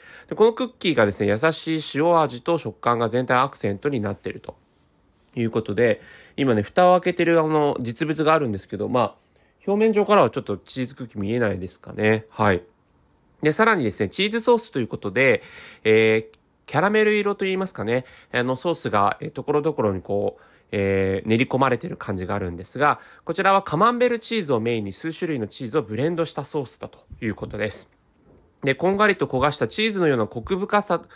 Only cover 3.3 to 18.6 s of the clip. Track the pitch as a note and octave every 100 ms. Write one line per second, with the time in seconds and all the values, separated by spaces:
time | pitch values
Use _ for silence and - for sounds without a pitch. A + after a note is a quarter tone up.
3.3 | B2+ C#3 - G#2+ G2 D3 C3+ G2+ G2+ -
4.3 | - - - _ _ _ _ _ _ _
5.3 | - A#2 A2+ - G2+ A#2+ G#2 - - -
6.3 | - C3+ A2 G2+ - F3+ F3+ F3+ F3 E3+
7.3 | E3 D#3 D#3 D3 - A#2+ A#2 D#3 D#3 D3+
8.3 | D#3+ C3 G2 - G2 A2 B2 G#2+ - _
9.3 | _ _ _ - G#3 A3 G#3 G3+ G#3 B2
10.3 | B2+ G#2+ G2+ - C3 B2 C#3 B2+ G#2 G2
11.3 | A#2+ A2 F#2 F#2 - - - G#2+ A2 -
12.3 | - G#2+ F2+ - _ _ _ _ _ _
13.3 | - D3+ D#3 A3+ G3+ A2+ - G2 - G3+
14.3 | A3+ A3 A#3 - C#3+ A2+ - G2+ G2+ C3+
15.3 | G#2+ - - - - A2 A2 A2 A2 A2
16.3 | _ _ _ - - F#3+ G#3+ G#3+ G#3 G3+
17.3 | G3+ F#3+ F#3 F#3+ - G#2+ B2 B2+ - _
18.3 | A#2+ B2 C3